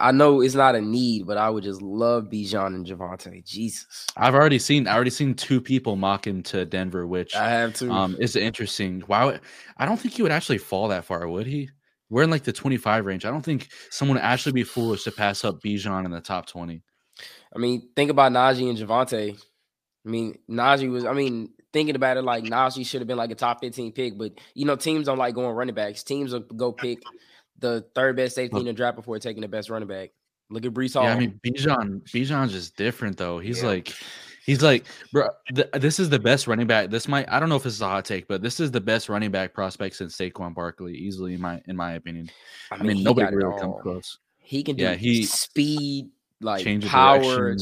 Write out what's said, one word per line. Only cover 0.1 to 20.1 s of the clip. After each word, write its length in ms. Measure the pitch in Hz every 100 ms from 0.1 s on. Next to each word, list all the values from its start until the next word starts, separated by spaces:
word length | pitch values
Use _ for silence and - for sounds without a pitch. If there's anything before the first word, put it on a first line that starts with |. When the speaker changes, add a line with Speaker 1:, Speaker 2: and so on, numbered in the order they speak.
Speaker 1:
know 280 | 131 147 139
it's 140 | 127
not 200 | 135 135
a 60 | 117
need, 460 | 107 120 123 107 90
but 100 | 104
I 140 | 110
would 120 | 110
just 200 | 98 95
love 480 | 98 104 117 120 107
Bijan 380 | 107 98 101 98
and 180 | 92 87
Javonte. 580 | 92 90 92 92 90
Jesus. 640 | - 101 113 - - - - -
Speaker 2:
I've 180 | 123
already 240 | 139 156 135
seen, 280 | - 147 107
I 60 |
already 160 | 110 123
seen 240 | - 143
two 260 | 123 - 127
people 340 | 123 131 120 98
mock 300 | 95 98 107
him 160 | 95
to 200 | 87 98
Denver, 420 | 87 95 92 90 87
which, 280 | 90 87
Speaker 1:
I 160 | 107 110
have 240 | 117 117
too. 160 | 107 123
Speaker 2:
um, 260 | 95 92 92
is 160 | 120
interesting. 680 | 98 110 110 107 - 95 92 90
Why 180 | 101 131
would, 140 | 98 - - - -
I 80 |
don't 140 | 143 226
think 140 | 240
he 80 | -
would 100 | 185
actually 240 | 156 - 110
fall 320 | - 95 107
that 160 | 92
far, 240 | - 90 85
would 180 | 90 120
he? 220 | 147 139 _ _ _ -
We're 140 | 113
in, 80 | 160
like, 140 | 160
the 80 | -
twenty-five 520 | - 139 123 110 110
range. 220 | 98 92 104
I 40 |
don't 140 | -
think 240 | 160 139 - - -
someone 260 | - 139 127
would 80 |
actually 280 | 101 127 156
be 120 | 131
foolish 400 | 110 - 117 104
to 80 | -
pass 320 | - 104 98
up 160 | 113 85
Bijan 460 | 107 104 101 95 92
in 40 |
the 100 | 85
top 240 | - 92 -
twenty. 360 | 90 85 82 _ _ _ _ - - _
Speaker 1:
I 40 | -
mean, 320 | 120 123 -
think 160 | - 143
about 220 | 139 135
Najee 360 | 123 131 127 127
and 80 | 113
Javonte. 600 | 107 117 131 117 104 101 - _ _ _ _ _
I 20 |
mean, 300 | 107